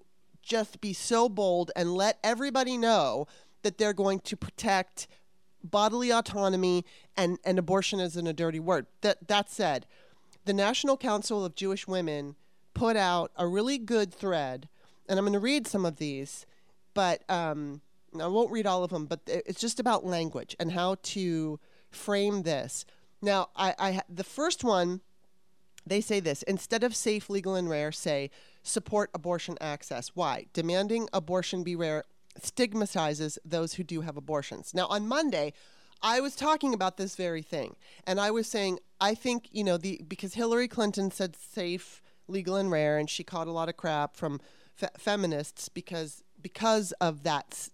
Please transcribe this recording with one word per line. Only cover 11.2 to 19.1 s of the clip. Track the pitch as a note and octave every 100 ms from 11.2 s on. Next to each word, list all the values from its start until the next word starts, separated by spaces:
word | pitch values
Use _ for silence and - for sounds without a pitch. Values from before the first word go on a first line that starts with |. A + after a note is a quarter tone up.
| - G#3
of | F#3 -
Jewish | F#3+ G3 -
Women | F#3 E3 D3 C#3+ D3 - - -
put | - A#3 A3
out | F#3 F3 E3 -
a | F3
really | F#3+ A#3+ C#4
good | G#3+ A3+ G3
thread, | - G3 E3 C3+ B2+ - - - - -
and | F#3+
I'm | G3+
gonna | G3+
read | A#3 D4 A3
some | G3 F3
of | D3
these, | D3+ C3+ C#3 - - - - - -
but, | G3+ F#3 E3 -
um, | F3 D#3+ D3+ C#3+ C#3+ - - - -
I | E3+
won't | G#3 A3+
read | A3+ G3+
all | F#3
of | F3+
them, | F3
but | D3+